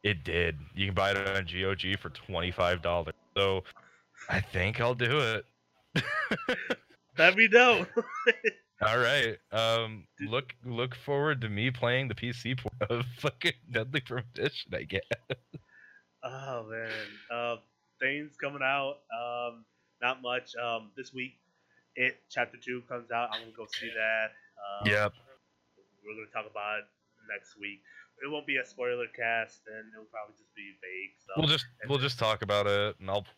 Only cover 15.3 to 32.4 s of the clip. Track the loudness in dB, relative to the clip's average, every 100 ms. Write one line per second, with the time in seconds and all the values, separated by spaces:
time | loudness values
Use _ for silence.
15.3 | -8 _ -20 _ -20 -20 -20 _ _ -10
16.3 | -10 -8 -8 -8 -8 -6 -8 -10 -14 -8
17.3 | -4 -2 -4 _ _ _ _ -2 0 -8
18.3 | -8 -8 0 2 2 0 -6 _ -8 -6
19.3 | -4 -6 -8 -20 _ _ _ -2 -2 -4
20.3 | -4 -6 -8 -4 -4 -6 -16 -14 -10 -10
21.3 | _ _ _ _ _ _ -2 -2 -2 _
22.3 | -4 -4 -4 -8 -8 -6 -10 -4 -2 -2
23.3 | -6 -12 -14 -10 -10 -8 -2 0 0 -2
24.3 | -6 -20 -16 -12 -4 2 2 2 -2 -20
25.3 | -20 _ _ _ _ _ _ -16 -14 -8
26.3 | -8 -8 -8 -4 -6 -6 _ _ _ -12
27.3 | -12 -12 -14 -12 -12 _ -20 -20 _ -8
28.3 | -8 -2 -2 -4 -4 -4 -2 -6 -4 0
29.3 | 0 -2 -10 -16 -16 -16 -20 -16 -14 -14
30.3 | -16 _ -18 -18 -16 -12 -10 -12 _ -8
31.3 | -2 0 0 -2 _ -4 -2 -2 0 0
32.3 | 0